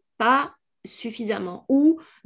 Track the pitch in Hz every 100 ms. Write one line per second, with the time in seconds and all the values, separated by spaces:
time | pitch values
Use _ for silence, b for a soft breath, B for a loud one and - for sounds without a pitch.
0 | _ - 226 262 285 _ _ _ - -
1 | 240 214 214 208 185 180 - 269 302 320
2 | B B